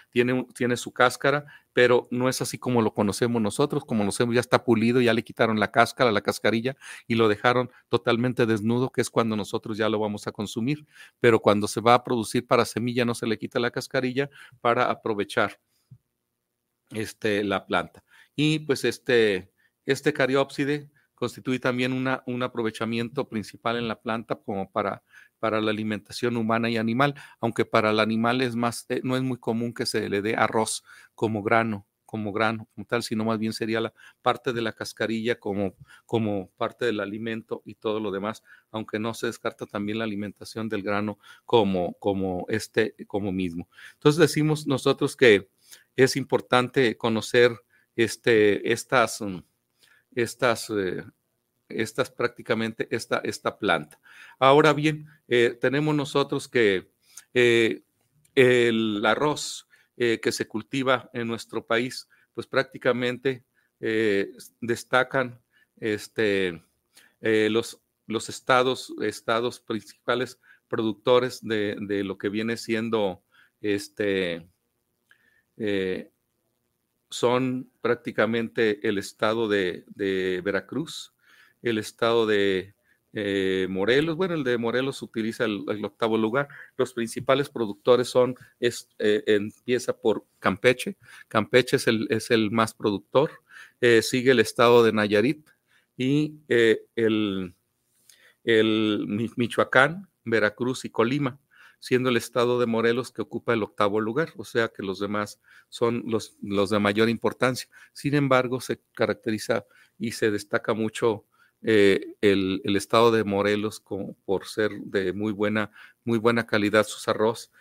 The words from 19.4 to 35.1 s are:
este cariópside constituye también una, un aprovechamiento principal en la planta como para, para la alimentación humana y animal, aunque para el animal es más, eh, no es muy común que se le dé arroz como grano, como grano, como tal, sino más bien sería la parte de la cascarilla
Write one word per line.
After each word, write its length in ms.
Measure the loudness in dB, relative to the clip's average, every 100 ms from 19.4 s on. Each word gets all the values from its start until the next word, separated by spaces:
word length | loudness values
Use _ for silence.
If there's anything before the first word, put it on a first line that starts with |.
| -6 _ _ _ -4
este 280 | -2 0
cariópside 760 | 0 2 2 0 -2 -4 -4 -8 _ _ _
constituye 440 | -8 -6 -6 -2
también 340 | -2 -2 -2
una, 300 | -2 -4 -4 -6
un 160 | -6
aprovechamiento 880 | -6 -4 -4 -4 -4 -4 -4 -6 -6
principal 480 | -8 -8 -8 -4 -4
en 100 | -4
la 140 | -6
planta 360 | -6 -8 -6 -8
como 340 | -6 -8 -4
para, 320 | -4 -4 -6 _ -20 -20 _
para 240 | -2 0
la 80 | -2
alimentación 640 | -2 -4 -6 -8 -6 -4 -2
humana 320 | 0 0 0
y 100 | -2
animal, 360 | 0 0 0 -2 -14 -6
aunque 240 | -4 -2
para 280 | 0 2 2
el 80 | 2
animal 420 | 0 0 0 0
es 140 | -2 -2
más, 320 | -4 -4 -6
eh, 120 | -6
no 120 | -2 -2
es 60 |
muy 160 | -2 -4
común 340 | -4 -4 -4
que 140 | -4 -4
se 240 | -4 -2
le 140 | -2
dé 120 | -2 0
arroz 480 | 0 2 -2 -4 -12 -20 -20
como 300 | -4 -2 -2
grano, 420 | 2 2 2 -4 -10 _ _
como 260 | -8 -6
grano, 340 | -2 -2 -2 -10
como 140 | -16 -6
tal, 160 | -4
sino 200 | -4 -4
más 140 | -2 -2
bien 160 | -4
sería 260 | -4 -4 -4
la 120 | -4 -8 -20 _
parte 280 | -4 -2 -4
de 120 | -4
la 100 | -6
cascarilla 640 | -8 -12 -6 -4